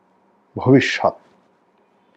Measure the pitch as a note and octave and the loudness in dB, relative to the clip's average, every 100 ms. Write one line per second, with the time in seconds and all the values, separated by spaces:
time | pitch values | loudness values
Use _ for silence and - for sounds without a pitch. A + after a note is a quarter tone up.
0 | _ _ _ _ _ - - C3+ - - | _ _ _ _ _ -6 2 2 2 -4
1 | - - _ _ _ _ _ _ _ _ | -6 -6 _ _ _ _ _ _ _ _
2 | _ | _